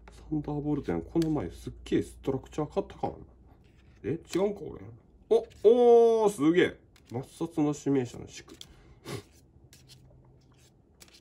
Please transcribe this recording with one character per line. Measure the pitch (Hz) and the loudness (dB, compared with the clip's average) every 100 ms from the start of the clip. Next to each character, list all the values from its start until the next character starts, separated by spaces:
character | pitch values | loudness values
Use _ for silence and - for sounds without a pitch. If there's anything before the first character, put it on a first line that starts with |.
| - - - | -20 -20 -8
サ | 151 | -8
ン | |
ダ | 147 | -6
ー | 147 | -6
ボ | 147 147 | -4 -6
ル | |
ト | - | -4
や | 85 | -6
ん。 | |
こ | - 165 | -4 -2
の | 160 | -2
前 | 147 85 | -2 -6
す | - - | -12 -16
っ | - | -16
げ | - 170 | -4 -4
え | |
ス | - - | -4 -10
ト | 143 | -6
ラ | 135 | -6
ク | - | -8
チ | - | -10
ャ | 147 | -8
ー | |
買 | 196 | -6
っ | - | -8
た | - | -8
か | 123 | -10
ら | |
な。 | - - - - - _ _ _ _ | -10 -20 -20 -20 -20 _ _ _ _
え、 | 98 165 - | -8 -8 -6
違 | 170 | -4
う | 202 | -2
ん | |
か、 | 196 | -4
俺。 | 139 - 101 - _ _ - | -12 -16 -18 -20 _ _ 0
お、 | - - - 208 247 240 233 233 226 | 0 0 2 4 6 8 8 6 4
お | 208 | 0
ー、 | |
す | 196 151 | 2 2
げ | 175 | 4
え。 | 143 - _ _ - | 2 0 _ _ -12
抹 | 120 135 | -12 -12
殺 | - 165 160 | -12 -8 -2
の | 147 147 | -2 -2
指 | 139 | -2
名 | 135 120 | -2 -2
者 | - | -8
の | - | -18
祝。 | - - - - - - - - - - _ _ _ - - - - - _ _ _ _ _ _ _ _ _ - _ | -20 -20 -20 -20 -20 -20 -20 -14 -14 -16 _ _ _ -20 -20 -20 -20 -20 _ _ _ _ _ _ _ _ _ -20 _